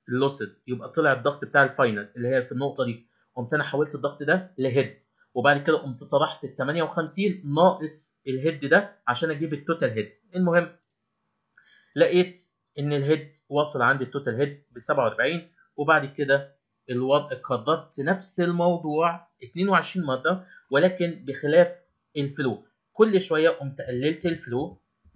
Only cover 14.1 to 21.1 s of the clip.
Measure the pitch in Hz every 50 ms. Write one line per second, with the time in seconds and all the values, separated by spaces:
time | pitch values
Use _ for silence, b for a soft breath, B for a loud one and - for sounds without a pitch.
14.1 | - 143 139 127 110 117 143 143 143 - _ _ _ 123 - - 147 135 123 113
15.1 | 104 - 120 143 165 170 - b b b b b b - 147 147 160 151 139 139
16.1 | - - 147 135 139 139 139 - _ _ _ _ _ _ _ - 127 123 131 131
17.1 | 139 147 143 - 131 123 - - 131 117 113 139 160 - - - _ - 139 156
18.1 | 190 185 - - - - 175 175 170 170 175 175 175 165 - 151 151 156 165 170
19.1 | 170 175 - _ _ _ - 123 _ 170 190 202 190 170 - - - 185 165 139
20.1 | 131 131 - 156 185 185 B B B B B B 131 143 165 185 180 - 175 170